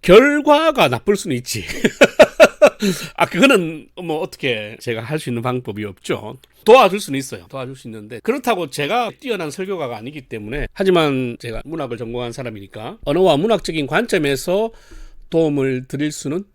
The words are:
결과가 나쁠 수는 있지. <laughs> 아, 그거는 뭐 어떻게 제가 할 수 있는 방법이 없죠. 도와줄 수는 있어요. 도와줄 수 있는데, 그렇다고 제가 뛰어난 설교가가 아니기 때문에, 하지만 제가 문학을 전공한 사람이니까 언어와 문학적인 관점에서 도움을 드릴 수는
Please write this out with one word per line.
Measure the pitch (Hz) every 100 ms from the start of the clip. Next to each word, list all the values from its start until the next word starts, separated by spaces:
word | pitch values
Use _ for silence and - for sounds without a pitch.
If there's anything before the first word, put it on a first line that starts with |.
결과가 | - 196 277 294 285 294 320 285 156
나쁠 | 123 - 202
수는 | 185 123
있지. | - 110
<laughs> | 90 - - - - - - - 294 - 294 - 208 170 160 -
아, | 170
그거는 | 175 269 233 165 156 - -
뭐 | 175 156
어떻게 | 185 - 139 113 104 113
제가 | - 113
할 | 117 156
수 | -
있는 | 117
방법이 | 123 127 123 104
없죠. | 104 - - 135 107 131 _ _
도와줄 | - 254 202 202
수는 | - 135
있어요. | 131 101 101
도와줄 | 135 127 135
수 | 120
있는데, | 110 107 113
그렇다고 | - 269 254 190 156
제가 | - 147 233 226 -
뛰어난 | 262 208 156
설교가가 | 147 190 185 135 113
아니기 | 117 151
때문에, | 131 113 104 143 127
하지만 | - 190 180 151 135 123 117
제가 | 120 113
문학을 | 139 160 135 117
전공한 | 113 120 120
사람이니까 | 117 120 107 98 110 117 220
언어와 | - 156 185 143
문학적인 | 208 208 - 160 135
관점에서 | 156 233 196 143 135 - 190 226 - - - - - -
도움을 | 165 160 143 135 127 131
드릴 | 139 151
수는 | - 143 170 202